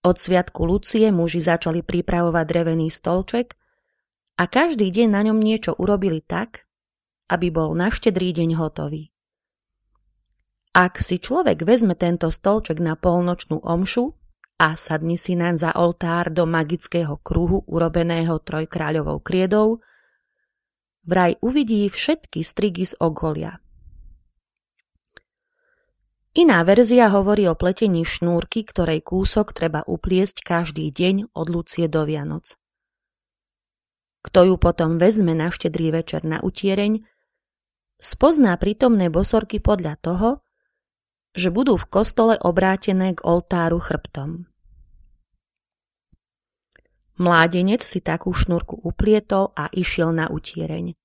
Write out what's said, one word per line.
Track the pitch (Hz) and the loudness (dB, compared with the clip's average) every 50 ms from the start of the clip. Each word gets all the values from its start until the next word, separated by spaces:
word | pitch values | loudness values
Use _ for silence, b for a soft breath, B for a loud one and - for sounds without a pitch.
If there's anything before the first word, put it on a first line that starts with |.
Od | _ 180 180 | _ 2 2
sviatku | - - 180 185 180 175 - _ - 170 | 2 0 2 2 0 0 -2 _ -4 -2
Lucie | 165 180 208 - - - 226 220 220 202 | 0 0 0 0 0 2 4 4 4 4
muži | 170 165 170 160 175 156 | 2 0 0 -2 -2 0
začali | 175 165 165 - 170 165 175 165 | 0 0 0 0 -2 -2 -4 -4
pripravovať | - - 175 175 - 180 175 170 170 160 170 165 156 | -4 -4 -4 -2 0 0 0 0 2 0 0 0 0
drevený | 170 170 170 165 160 165 160 160 | 0 0 0 0 0 0 0 -2
stolček | - - _ - 170 185 196 - - 233 247 247 - _ _ _ _ _ _ _ _ _ _ _ _ _ _ _ _ - | -2 -4 _ -2 -2 -2 -2 -2 -4 -4 -4 -4 -10 _ _ _ _ _ _ _ _ _ _ _ _ _ _ _ _ -4
a | 175 - | -4 0
každý | - 247 302 349 320 226 208 190 | 2 2 2 2 2 0 0 0
deň | 175 208 233 226 208 | 2 2 2 4 4
na | 196 214 220 | 2 2 2
ňom | 220 | 2
niečo | 220 214 214 220 220 220 - 160 | 2 2 2 0 0 -2 -4 -4
urobili | - 180 190 208 202 185 196 165 156 - | -2 0 0 0 2 2 0 -2 -2 -4
tak, | _ 170 170 220 240 _ - _ _ _ _ _ _ _ _ _ _ _ _ _ _ | _ -6 -6 -6 -6 _ -20 _ _ _ _ _ _ _ _ _ _ _ _ _ _
aby | 180 170 175 175 160 | -4 -2 -2 0 0
bol | 165 160 156 160 | 0 -2 0 0
na | 165 175 208 - | 0 0 -2 -2
Štedrý | - - 233 190 180 180 180 175 | 0 0 0 0 0 -2 -2 -2
deň | 165 165 165 165 | 0 0 0 0
hotový. | 165 165 156 156 - 151 147 151 156 156 - _ _ _ _ _ _ _ _ _ _ _ _ _ _ _ _ _ _ _ _ _ _ _ _ _ _ _ _ _ _ _ _ | -2 -2 -4 -4 -8 -8 -8 -8 -10 -12 -16 _ _ _ _ _ _ _ _ _ _ _ _ _ _ _ _ _ _ _ _ _ _ _ _ _ _ _ _ _ _ _ _
Ak | _ 185 180 185 - - - | _ 2 2 2 0 -2 -2
si | - 180 175 | -2 -2 -4
človek | - - - 349 370 120 90 156 165 | -4 -4 -2 0 0 0 0 0 2
vezme | 165 233 254 226 196 175 - | 2 2 4 4 2 0 0
tento | - 175 175 170 - 160 | 0 -2 0 0 0 -2
stolček | 165 - _ 196 208 220 214 - 165 156 | -2 -2 _ 0 0 0 -2 -4 -4 -2
na | 175 160 160 | -2 -4 -4
polnočnú | - - 180 170 180 175 175 175 175 - _ 160 156 | -2 0 0 2 2 0 0 -2 -4 -6 _ -6 -6
omšu | - - 170 170 190 185 - 240 240 285 - _ _ _ _ _ _ _ _ _ 160 | -4 -4 -2 -2 -2 -2 -2 -2 -2 -2 -4 _ _ _ _ _ _ _ _ _ 0
a | 156 160 160 | 0 0 -4
sadne | - - 160 151 156 165 170 170 | -6 -4 -4 -4 -2 -4 -4 -4
si | - - 180 | -4 -4 -2
naň | 175 170 175 175 160 | 0 0 0 0 0
za | 160 160 - | -2 -2 0
oltár | - 170 170 170 _ - 170 165 170 175 170 | 0 0 0 0 _ -4 -4 -2 -2 -4 -4
do | 160 165 175 | 0 0 0
magického | 160 170 165 160 147 170 170 - - - 170 170 147 143 - _ | 0 0 -2 0 -2 -4 -6 -6 -6 -4 -4 -4 -4 -6 -10 _
kruhu | - - 165 175 170 180 196 - | -4 -2 -2 0 0 -2 -2 -4
urobeného | - - 165 165 165 160 175 165 170 170 165 165 170 165 156 | -4 -4 -2 -2 0 0 -2 -2 0 -2 -2 -2 -2 -2 -4
trojkráľovou | _ - - 156 160 156 - 175 156 151 156 160 147 151 147 151 | _ -6 -8 -8 -8 -6 -6 -6 -4 -2 -2 -4 -2 -4 -6 -6
kriedou, | - - 170 185 185 185 190 214 214 214 226 226 b b b b b b b b b b b b b b b _ _ _ _ _ _ _ _ _ _ | -6 -4 -2 0 0 2 2 2 2 2 0 -2 b b b b b b b b b b b b b b b _ _ _ _ _ _ _ _ _ _
vraj | 165 175 185 180 170 170 - - | 0 2 4 4 4 2 0 -2
uvidí | 233 254 302 285 220 226 208 202 202 | -2 0 0 0 2 0 0 0 -2
všetky | - - - - 311 320 _ - - 165 165 | -2 -4 -2 -2 -2 -2 _ -12 -8 -6 -6
strigy | - - - 196 208 175 175 185 | -6 -4 -2 -2 -2 -2 0 0
z | 180 185 - 170 | 0 0 2 0
okolia. | 165 156 - - 160 151 151 156 165 180 - _ _ - - - - - - - - - _ _ _ _ _ _ _ _ _ _ _ _ _ _ _ _ _ _ _ _ - _ _ _ _ _ _ _ _ _ _ _ _ _ _ _ _ _ _ _ _ _ _ _ - | -2 -2 -2 -4 -4 -4 -4 -8 -10 -10 -14 _ _ -20 -20 -20 -20 -20 -20 -20 -20 -20 _ _ _ _ _ _ _ _ _ _ _ _ _ _ _ _ _ _ _ _ -20 _ _ _ _ _ _ _ _ _ _ _ _ _ _ _ _ _ _ _ _ _ _ _ 4
Iná | 349 320 226 175 170 | 6 6 6 6 6
verzia | 170 202 220 247 - 247 247 240 214 | 6 6 6 6 6 6 6 6 6
hovorí | 196 202 196 196 208 208 202 180 | 4 2 2 2 2 2 2 0
o | 160 - | 0 0
pletení | - 180 190 - 226 202 180 165 165 | 0 -2 0 0 0 2 2 0 0
šnúrky, | - - - - 175 175 170 170 - - 226 214 | -2 -4 -2 -2 0 0 0 -2 -2 -6 -6 -6
ktorej | - - - 175 165 160 160 - | -6 -4 -2 -2 0 0 -4 -4
kúsok | - - 185 190 - - 214 208 - | -4 -2 -2 0 2 2 0 0 0
treba | - - 165 165 151 151 - - | -2 -4 -4 -4 -4 -4 -6 -6
upliesť | 175 165 - 180 185 185 190 202 - - - | -8 -6 -2 0 2 2 2 2 0 -4 -4
každý | - 175 170 170 156 147 151 156 151 139 | -4 -2 -2 -2 -4 -6 -6 -6 -6 -4
deň | - 175 180 190 196 208 - _ | 0 0 2 2 0 -2 -6 _
od | - 165 160 | -8 -6 -4
Lucie | 170 170 170 - - - 170 160 | -4 -4 -4 -4 -2 -2 -2 0
do | 151 160 156 | 0 -2 -2
Vianoc. | 147 156 151 143 156 151 170 - - - _ _ _ _ _ _ _ _ _ _ _ _ _ _ _ _ _ _ _ _ _ _ _ _ _ _ _ _ _ _ _ _ _ _ | -2 -4 -6 -6 -6 -8 -8 -8 -8 -10 _ _ _ _ _ _ _ _ _ _ _ _ _ _ _ _ _ _ _ _ _ _ _ _ _ _ _ _ _ _ _ _ _ _
Kto | - _ 190 180 190 185 | 2 _ 6 6 6 6
ju | |
potom | 175 - 175 170 - 170 160 165 165 175 | 4 2 0 2 2 0 0 2 2 2
vezme | 190 220 214 202 170 160 | 2 4 4 2 2 2
na | 160 156 175 | 0 -2 -2
Štedrý | 170 - - 170 156 - 165 160 | -4 -4 -6 -4 -4 -2 -2 -2
večer | 156 165 165 - - 156 160 | -2 -4 -4 -4 -8 -6 -4
na | 160 156 156 - | -4 -6 -4 -4
utiereň, | 185 - - - 196 190 196 202 208 214 220 220 b b b b b _ _ _ _ _ _ _ _ _ _ _ _ _ _ | -6 -6 -2 -2 -2 0 0 0 0 -2 -4 -6 b b b b b _ _ _ _ _ _ _ _ _ _ _ _ _ _
spozná | - - - - - 294 339 302 269 208 175 | -6 -6 -2 2 2 4 6 6 4 4 4
prítomné | - - 190 208 _ 262 254 233 208 185 170 | 0 0 -2 0 _ 2 4 4 4 2 2
bosorky | 160 165 190 - - 220 214 190 - 214 | 2 0 0 2 0 0 0 -2 -8 -4
podľa | - - 214 190 175 160 147 - | 0 0 0 0 -2 -8 -8 -8
toho, | _ 165 175 180 214 226 277 294 _ _ _ _ _ _ _ _ _ _ _ _ _ _ _ _ _ _ | _ -4 -2 0 0 0 -2 -2 _ _ _ _ _ _ _ _ _ _ _ _ _ _ _ _ _ _
že | _ - 175 | _ -2 -2
budú | 185 170 202 262 262 208 175 | 0 0 2 2 2 2 0
v | - | 0
kostole | - - 190 214 - - - 226 226 226 - - | 0 0 2 2 2 2 2 4 4 4 2 2
obrátené | 175 170 185 190 190 190 196 - - 190 190 185 190 180 | 0 2 2 2 2 0 0 0 0 0 0 0 0 -2
k | - - | -2 0
oltáru | - 170 175 175 _ - 175 170 165 170 170 | 0 0 0 0 _ -2 -2 0 0 0 -2
chrbtom. | - - 156 147 - - _ 143 139 147 165 170 180 _ _ _ _ - - - - _ _ - - _ _ _ _ _ _ _ _ _ _ _ _ _ _ _ _ _ _ _ _ _ _ _ _ _ _ _ _ _ _ _ _ _ _ _ _ _ _ _ _ _ _ - 175 | -2 -4 -6 -6 -6 -10 _ -10 -10 -8 -10 -12 -14 _ _ _ _ -20 -20 -20 -20 _ _ -20 -20 _ _ _ _ _ _ _ _ _ _ _ _ _ _ _ _ _ _ _ _ _ _ _ _ _ _ _ _ _ _ _ _ _ _ _ _ _ _ _ _ _ _ 0 2
Mládenec | 175 175 165 165 170 170 180 180 190 208 254 - | 4 6 6 4 4 2 0 0 2 0 0 -2
si | - - 180 - | -4 -4 -4 -4
takú | - 160 170 - 185 180 | -4 -6 -4 -4 -6 -2
šnúrku | - - - 175 170 - - 170 - - | -2 0 0 0 -4 -4 -6 -12 -10 -8
uplietol | 170 - - 185 208 214 214 214 _ 202 196 196 - _ | -10 -4 -2 2 4 4 2 2 _ 0 0 0 -2 _
a | - 147 156 | -8 -10 -8
išiel | - 185 180 - - - 170 165 | -4 -4 -4 -4 -2 0 0 0
na | 165 165 160 | 0 -2 -2
utiereň. | 160 - 156 - - - 165 165 156 156 170 175 175 165 _ | -4 -6 -8 -10 -10 -10 -8 -8 -8 -8 -8 -8 -10 -12 _